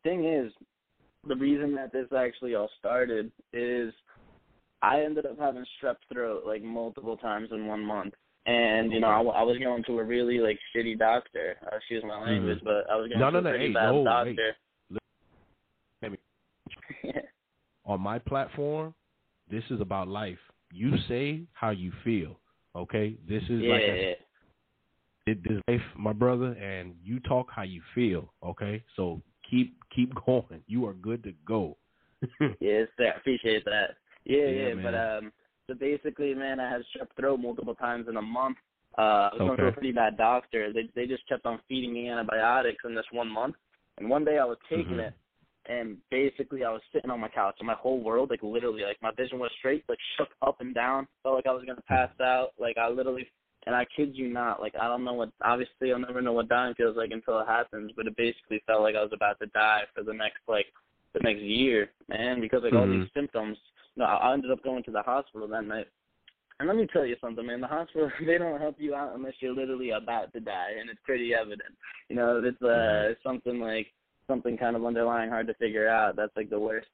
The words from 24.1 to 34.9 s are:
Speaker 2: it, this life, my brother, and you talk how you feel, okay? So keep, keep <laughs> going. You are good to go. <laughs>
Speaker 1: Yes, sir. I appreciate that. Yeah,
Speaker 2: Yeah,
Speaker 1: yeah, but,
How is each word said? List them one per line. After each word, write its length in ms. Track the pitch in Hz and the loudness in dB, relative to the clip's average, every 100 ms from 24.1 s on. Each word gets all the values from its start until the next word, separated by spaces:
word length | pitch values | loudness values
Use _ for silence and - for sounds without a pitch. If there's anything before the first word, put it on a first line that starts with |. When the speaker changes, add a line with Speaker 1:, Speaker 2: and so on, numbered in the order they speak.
| 87 _ _ _ _ _ _ _ _ _ _ - | -4 _ _ _ _ _ _ _ _ _ _ -2
Speaker 2:
it, 160 | 104 | -2
this 200 | 87 104 - | -2 -2 0
life, 120 | 120 - - | 0 -2 -4
my 160 | 107 | -4
brother, 400 | 107 123 123 127 | 2 2 2 0
and 440 | 107 98 95 90 85 | -4 -8 -8 -10 -12
you 180 | 90 127 | -8 -6
talk 280 | - 127 123 | 0 0 0
how 120 | - | -6
you 180 | 95 87 - | -8 -10 -6
feel, 380 | 123 117 87 71 _ | 0 2 2 -4 _
okay? 420 | 87 85 101 107 - - | -12 -8 -6 -8 -8 -6
So 260 | 90 80 - _ - | -4 -4 -12 _ 0
keep, 280 | 123 123 - - | 2 2 -2 -8
keep 200 | 113 123 | 0 0
<laughs> 120 | 123 - | 0 2
going. 360 | 127 - - - | 2 0 -12 -6
You 200 | 117 113 | -4 -2
are 80 | |
good 280 | 92 101 117 | -4 -6 -6
to 80 | 110 80 78 | -8 -14 -4
go. 320 | 110 82 - _ _ _ - | -2 -2 -8 _ _ _ -10
<laughs> 60 | 123 - 147 101 | -8 -2 -2 0
Speaker 1:
Yes, 280 | 101 104 110 - | 0 2 0 2
sir. 160 | 117 | 2
I 40 | - | 2
appreciate 460 | 135 123 113 107 | -2 0 2 0
that. 320 | 104 104 95 - _ - | 0 -2 -2 -4 _ -12
Yeah, 220 | - 139 139 | 0 2 2
Speaker 2:
Yeah, 220 | 135 131 | 2 -2
Speaker 1:
yeah, 60 | 117 | -2
but, 100 | 117 | -2